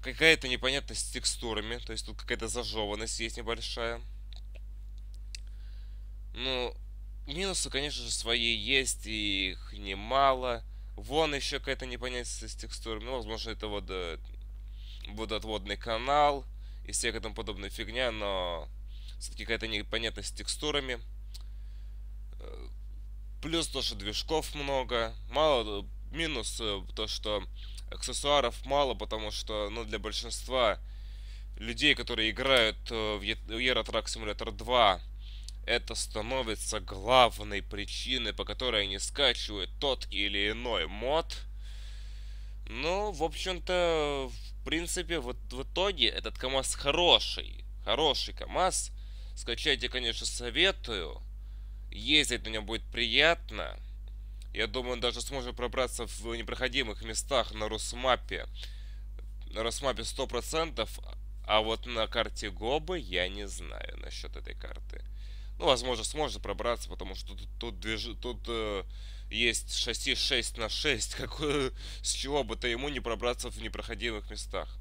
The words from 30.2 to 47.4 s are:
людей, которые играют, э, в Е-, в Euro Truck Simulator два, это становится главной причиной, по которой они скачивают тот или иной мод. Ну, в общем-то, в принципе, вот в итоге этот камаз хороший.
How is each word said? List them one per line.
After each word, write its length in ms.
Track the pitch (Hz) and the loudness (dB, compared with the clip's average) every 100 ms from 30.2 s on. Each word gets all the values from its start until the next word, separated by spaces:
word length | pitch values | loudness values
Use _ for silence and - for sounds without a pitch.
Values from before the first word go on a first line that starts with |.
| 117 - - 127 113 92 - - - - - - - - | -4 -6 0 4 6 4 -4 -8 -8 -8 -8 -8 -8 -6
людей, 380 | 110 117 147 131 | -4 4 6 6
которые 360 | 120 117 110 | 2 2 2
играют, 460 | 107 135 131 110 104 - | 2 6 8 8 2 -4
э, 280 | 117 107 104 | 0 0 0
в 40 | |
Е-, 140 | 101 110 | 0 -2
в 160 | - | -2
Euro 320 | 113 127 127 | 0 2 2
Truck 220 | 107 113 - | 2 0 0
Simulator 460 | 113 110 101 113 | -4 -2 -2 -4
два, 500 | 101 110 123 107 92 - - - - - - - | -4 2 8 8 6 0 -8 -8 -8 -8 -6 2
это 300 | 120 - 113 | 2 2 -4
становится 840 | - 110 107 131 117 104 - 110 | -2 -2 0 0 0 -2 -2 -4
главной 840 | - 98 101 127 120 - 104 101 | -4 -4 8 10 10 8 -2 -2
причиной, 720 | - 101 101 - 117 127 110 | -2 -4 -2 -2 0 0 0
по 100 | 104 | -2
которой 400 | 101 104 127 110 | -4 -2 2 2
они 160 | 101 98 | 2 0
скачивают 720 | - - 135 120 - 104 87 - | -2 4 4 4 0 -4 -4 0
тот 280 | 143 123 - | 0 0 0
или 400 | 101 101 101 104 | 0 2 4 2
иной 360 | 110 123 104 80 | 2 0 2 0
мод. 500 | 98 120 156 160 - - - - - - - - - - - - - - | 0 2 2 2 -6 -8 -8 -8 -10 -10 -8 -8 -8 -8 -8 -8 -8 -8
Ну, 440 | 113 151 190 208 | -2 0 2 0
в 120 | 160 | 0
общем-то, 1040 | 160 - 185 180 151 180 175 160 147 139 131 | 0 0 -2 -2 2 4 6 4 4 2 -2
в 360 | - - - 135 | -6 -8 -8 0
принципе, 540 | 156 170 - 175 165 | 0 2 -2 0 0
вот 180 | 120 127 - | 0 -6 -6
в 120 | 127 | -6
итоге 440 | 135 - 190 160 113 | -4 2 2 6 4
этот 300 | - - - | 4 -4 -2
камаз 380 | 127 135 131 - | 2 2 2 0
хороший. 920 | 143 165 175 117 - - | 4 6 10 10 8 -2